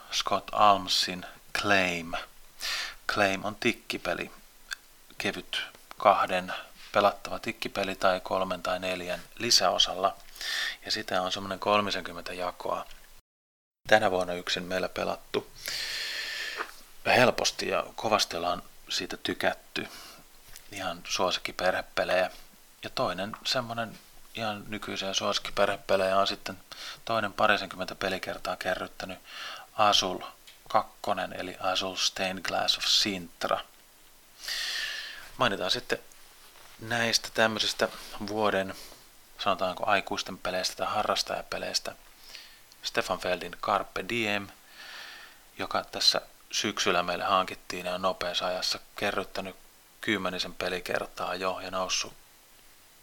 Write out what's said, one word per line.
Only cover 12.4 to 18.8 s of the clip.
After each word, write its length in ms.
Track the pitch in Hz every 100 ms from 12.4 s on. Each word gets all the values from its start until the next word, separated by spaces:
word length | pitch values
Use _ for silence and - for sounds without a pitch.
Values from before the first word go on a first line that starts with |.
| 90 - - 87 - - - - _ _ _ _ _ _ -
Tänä 240 | 107 107
vuonna 220 | 92 90
yksin 300 | 87 - 92
meillä 260 | 90 92 92
pelattu 640 | - 92 92 - 104 - - - - - - - - - - - - - - - - -
helposti 640 | 113 123 - - - 95
ja 180 | 92 - -
kovasti 420 | 113 104 - 87
ollaan 260 | 87 90 - -